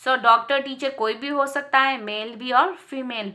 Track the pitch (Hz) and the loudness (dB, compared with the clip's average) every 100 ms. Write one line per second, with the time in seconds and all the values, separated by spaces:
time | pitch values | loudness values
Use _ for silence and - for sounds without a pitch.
0 | 262 262 233 233 - 277 269 262 269 269 | -2 2 6 4 4 -2 -2 -4 -4 -2
1 | 220 220 285 285 277 285 285 269 269 262 | -4 -2 -4 -2 -2 -2 0 2 2 0
2 | 208 214 220 226 254 254 359 359 - 269 | -6 -8 -8 -8 0 2 2 0 -10 -10
3 | 254 233 196 | -8 -8 -8